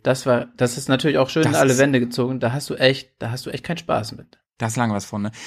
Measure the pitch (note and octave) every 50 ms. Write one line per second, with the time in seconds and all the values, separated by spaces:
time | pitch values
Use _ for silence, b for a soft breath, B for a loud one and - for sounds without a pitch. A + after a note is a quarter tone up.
0 | - - C3 C3 - C#3 B2 A#2+ A#2+ - _ - B2 A#2+ - C#3+ C3+ - C3 C3
1 | - D3+ C#3+ C#3+ C3 - - D#3+ D#3+ D3+ D3 D#3 D3 C3 B2+ B2+ C#3 C#3+ C3+ B2
2 | A#2 A#2+ - - B2 B2+ C3 B2 B2 A#2 B2+ D3 C#3+ - - - C3+ C3 C3+ -
3 | - - _ _ - A2+ A#2+ B2+ - - - C#3+ - - E3 E3 - - D#3 A#2+
4 | A2 A2 - - - - _ _ _ _ _ _ A#2 A2+ A2+ C3 A#2+ A2+ G#2 G2
5 | - - - G#2 G2+ G#2+ B B B